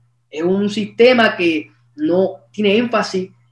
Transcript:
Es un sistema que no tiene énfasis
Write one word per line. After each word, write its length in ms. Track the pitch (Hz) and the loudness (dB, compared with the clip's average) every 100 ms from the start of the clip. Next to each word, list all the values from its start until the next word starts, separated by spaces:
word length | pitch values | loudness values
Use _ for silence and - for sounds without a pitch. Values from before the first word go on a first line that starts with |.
| _ _ _ | _ _ _
Es 140 | 151 | -6
un 260 | 170 196 208 | -2 0 -2
sistema 640 | 208 208 - 240 247 214 208 | -4 -4 2 4 4 2 0
que 360 | 170 156 - _ _ - | -2 -2 -6 _ _ -6
no 420 | 156 175 185 - _ | -2 0 -2 -4 _
tiene 260 | - 208 208 | -4 0 0
énfasis 520 | 240 220 196 190 185 _ _ | 0 -2 -2 -4 -6 _ _